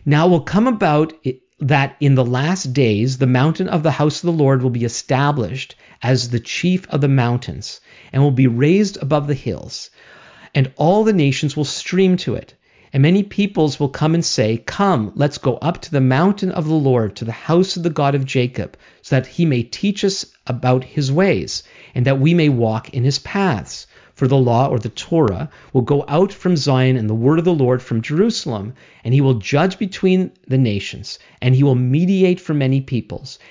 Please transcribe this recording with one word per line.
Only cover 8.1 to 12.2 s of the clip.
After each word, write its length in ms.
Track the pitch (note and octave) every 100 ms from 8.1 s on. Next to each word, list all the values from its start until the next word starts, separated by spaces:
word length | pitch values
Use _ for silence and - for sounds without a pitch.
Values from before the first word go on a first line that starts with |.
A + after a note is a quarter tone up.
and 100 | C3+
will 80 | C#3+
be 160 | B2+ C3
raised 520 | A#2 C#3+ F#3+ G3+ -
above 240 | C3+ D3+ C#3+
the 80 |
hills, 560 | C#3 - F2 - - - _ - - - - -
and 180 | - C3 -
all 280 | D3+ G#3
the 80 | A3
nations 440 | G3 C#3 C3+ D3+ D3+
will 80 |
stream 520 | D3 - - F3+ F#3+
to 160 | F3+